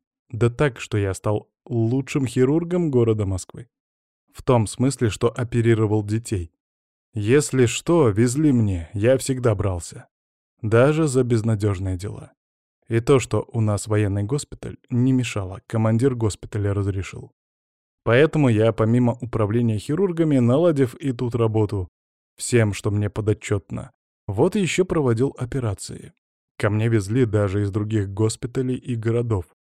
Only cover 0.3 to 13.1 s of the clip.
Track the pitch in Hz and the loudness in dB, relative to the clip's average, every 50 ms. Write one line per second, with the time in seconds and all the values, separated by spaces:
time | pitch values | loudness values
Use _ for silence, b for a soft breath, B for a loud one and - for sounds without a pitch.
0.3 | - 104 120 120 120 - 151 139 117 - - - - 107 101 95 92 - - 110 | -4 0 0 0 2 0 -2 -2 -2 -4 -8 -4 -4 -2 -2 -2 -4 -4 -4 -4
1.3 | 104 - - _ _ _ - - 123 117 113 113 127 135 139 - - 151 131 117 | -4 -4 -6 _ _ _ -12 -6 -2 -2 0 0 0 -2 -2 -4 -4 -2 -2 -2
2.3 | - 127 127 131 147 165 175 170 180 180 175 156 135 123 117 110 110 107 101 95 | 0 2 2 4 2 2 0 -2 -2 -2 0 2 2 2 2 2 2 0 0 -2
3.3 | 95 90 - - - - - - _ _ _ _ _ _ _ _ _ _ _ _ | -4 -6 -8 -10 -16 -18 -20 -20 _ _ _ _ _ _ _ _ _ _ _ _
4.3 | _ - - - 127 117 107 98 - - 123 135 135 - 120 107 - - 120 117 | _ -6 0 2 2 2 2 0 -2 0 0 0 0 0 -2 -2 0 0 -2 -2
5.3 | - - 120 113 - 120 113 117 113 107 110 101 107 107 104 101 107 117 117 - | -2 -2 -6 -4 -2 0 2 4 4 4 2 2 0 0 -2 -2 -4 -4 -4 -4
6.3 | 110 90 85 - _ _ _ _ _ _ _ _ _ _ _ _ - 107 101 107 | -6 -6 -6 -8 _ _ _ _ _ _ _ _ _ _ _ _ -8 -4 0 2
7.3 | 127 151 143 - - 131 123 117 - - - - 170 170 143 113 95 107 120 127 | 4 4 2 2 2 2 2 2 2 -2 -2 2 2 4 4 4 4 4 2 2
8.3 | 120 147 156 151 131 120 110 101 92 82 82 - - 101 104 120 135 131 - - | 2 2 2 4 4 4 2 2 0 -2 -6 -6 -4 0 2 2 2 2 0 -2
9.3 | 131 127 120 120 104 95 95 98 90 90 - - - 120 - _ _ _ _ _ | -4 -2 0 0 0 0 -2 -2 -4 -6 -8 -12 -16 -20 -20 _ _ _ _ _
10.3 | _ _ _ _ _ _ - 107 113 117 127 147 151 156 160 147 123 131 127 120 | _ _ _ _ _ _ -2 2 4 4 4 4 4 2 0 2 2 2 2 2
11.3 | 120 110 107 113 110 101 104 104 98 92 98 92 92 87 98 107 107 - - - | 2 0 2 0 0 0 0 -2 -2 -2 -4 -4 -6 -6 -8 -10 -12 -14 -16 -20
12.3 | _ _ _ _ _ _ _ _ _ _ _ - 113 117 117 151 | _ _ _ _ _ _ _ _ _ _ _ -4 -2 0 2 4